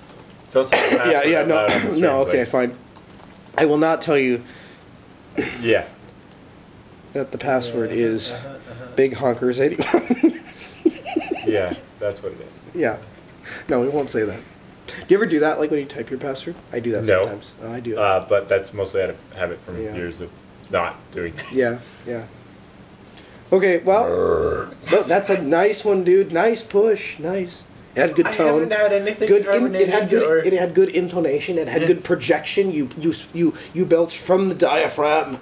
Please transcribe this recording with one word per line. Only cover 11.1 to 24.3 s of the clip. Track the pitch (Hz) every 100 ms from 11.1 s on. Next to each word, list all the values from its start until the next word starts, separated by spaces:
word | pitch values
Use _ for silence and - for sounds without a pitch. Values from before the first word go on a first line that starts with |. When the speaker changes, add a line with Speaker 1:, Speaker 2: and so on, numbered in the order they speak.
| - 831 - -
Speaker 1:
Yeah, | 104 90 85 - -
that's | 104 95
what | 98
it | -
is. | - - -
Speaker 2:
Yeah. | 175 131 107 - - - - - - -
No, | 127
we | 127
won't | 147 131
say | 123
that. | 107 101 - - - - -
Do | - -
you | 196
ever | 220
do | 156
that, | 151 151
like, | 151
when | 151
you | 139
type | 135 117
your | 127
password? | 143 131 - 175 -
I | 120
do | 117
that | 104 110
Speaker 1:
No. | 92
Speaker 2:
sometimes. | 107 101 - -
Oh, | 113
I | 123
do | 120
it. | 107
Speaker 1:
Uh, | 101 95 -
but | 101 -
that's | 101 95
mostly | 104 92 98
out | 90
of | - -
habit | - 87 87
from | - 90
Speaker 2:
Yeah. | 110
Speaker 1:
years | 90 87 85
of | 85 - - - -
not | 92 82 - -
doing | 95 85 -
that. | -
Speaker 2:
Yeah, | 131 120 120 120 - -
yeah. | 117 113 - - - - - - - - - - - -
Okay, | 190 190 175
well, | 180 202 233 87 87